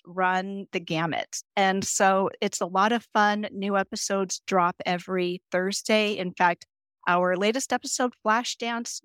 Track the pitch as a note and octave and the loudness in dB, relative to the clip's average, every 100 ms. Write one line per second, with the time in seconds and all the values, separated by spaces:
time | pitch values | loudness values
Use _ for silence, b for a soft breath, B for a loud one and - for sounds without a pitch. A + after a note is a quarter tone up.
0 | - F3 F#3 F#3 G3 G3 G3 F#3 E3+ E3 | -8 0 2 2 -2 -6 -6 -8 -4 -2
1 | E3+ - - - - - F#3+ F#3+ - - | 0 -2 -6 -10 -6 0 2 2 0 2
2 | F#3+ F#3+ F#3+ - G#3 - F3+ F#3 G#3 A#3 | 4 4 2 -2 -4 -2 -2 2 2 2
3 | - A3 G#3 G#3 G#3+ G3 G3 G3+ G3 A3 | 0 2 4 2 -4 -4 -2 0 -2 -4
4 | - G3 F#3+ - - F#3+ F3 - - F3+ | -4 -2 -2 -6 0 2 2 0 -4 -4
5 | F3 F#3 F3+ F3+ - F3+ F#3 G3+ - A3 | -2 -2 -2 -4 -4 -2 -2 -2 0 2
6 | G#3 G#3+ F3+ - F3+ F3 - _ _ _ | 2 -2 -6 0 2 2 -6 _ _ _
7 | - F3+ F3+ F3+ G3+ A#3+ - B3 C4 - | 0 2 2 2 0 0 -2 -4 -4 -2
8 | B3 - G#3+ A3 B3 - A#3 A#3 A#3+ - | -2 -2 0 0 -2 -6 -6 -6 -8 -12